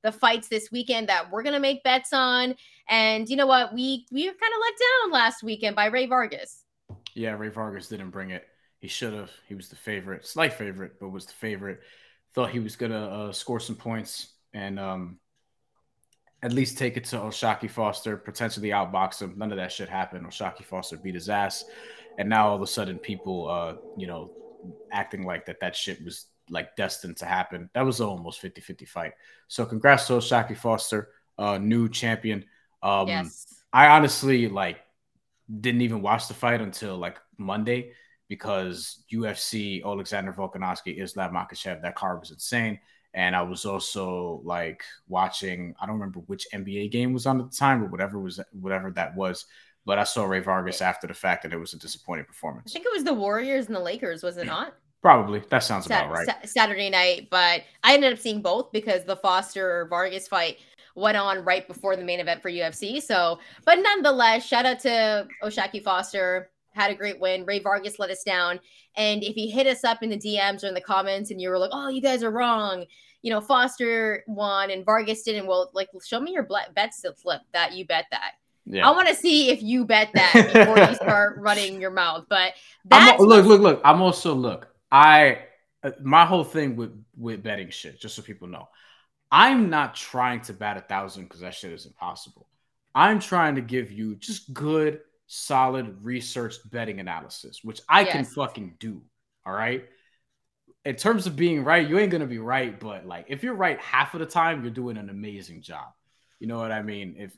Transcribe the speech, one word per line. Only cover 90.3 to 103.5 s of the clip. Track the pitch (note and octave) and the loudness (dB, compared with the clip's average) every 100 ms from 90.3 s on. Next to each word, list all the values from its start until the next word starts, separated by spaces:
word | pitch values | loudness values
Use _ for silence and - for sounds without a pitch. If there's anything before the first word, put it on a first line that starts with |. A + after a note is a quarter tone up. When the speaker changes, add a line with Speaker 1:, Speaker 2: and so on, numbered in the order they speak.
| A#2+ | -2
Speaker 2:
to | A2+ | -10
bat | G2 G#2 G2+ | -8 -8 -8
a | |
thousand | - G2 G2 F#2+ F2 | -6 -6 -6 -14 -18
'cause | E2+ | -16
that | F2+ | -16
shit | E2 F#2 | -14 -14
is | E2+ C#2 | -16 -20
impossible. | _ F2+ E2+ - _ _ _ _ _ _ | _ -12 -12 -18 _ _ _ _ _ _
I'm | C3 F#3 G#3+ | 4 4 4
trying | - F3+ D#3+ | 0 0 0
to | C3+ | 0
give | A#2 B2+ G#2+ | -4 -6 -6
you | G2+ A2 G#2 | -8 -8 -8
just | - G#3 - | -12 -12 -12
good, | B2+ D3+ D#3 D3+ D3+ - _ _ | -8 -2 0 0 -2 -16 _ _
solid, | - - C3+ C3 C3 A#2 F#2+ | -14 -2 2 2 0 -8 -12
researched | G#2+ B2 A#2 B2+ A#2 - G#2+ | -8 -8 -8 -8 -8 -10 -12
betting | A#2 A2 G2 | -8 -8 -8
analysis, | F2+ E2 D2 - - - | -10 -10 -12 -18 -18 -16
which | A2 - - | -16 -16 6
I | E3 | 6
can | F#3+ C#3+ | 6 0
Speaker 1:
Yes. | C3 | -6
Speaker 2:
fucking | C#3+ C3 - F#2+ E2 | -6 -8 -8 -16 -12
do, | A2+ G2+ _ _ _ _ - | -12 -12 _ _ _ _ -10
all | |
right? | G2 A2+ B2+ B2+ _ _ _ _ _ _ _ _ _ | -6 -4 -6 -10 _ _ _ _ _ _ _ _ _
In | C#3+ C3+ | -10 -2
terms | G#3 A3+ F#3 | 0 0 -2
of | C#3+ | 0
being | F3 D#3 | 0 0
right, | C3+ E3+ D3 | 2 2 4
you | F3 | 2
ain't | G#3 | 2
gonna | F3 C#3 | 0 -4
be | A#2 | -6
right, | A2+ C3 B2 G2+ | -4 -2 -2 -8
but, | A2 G2 F#2 | -14 -14 -14
like, | F2 - | -16 -12
if | C#3+ | -8
you're | B3 | -6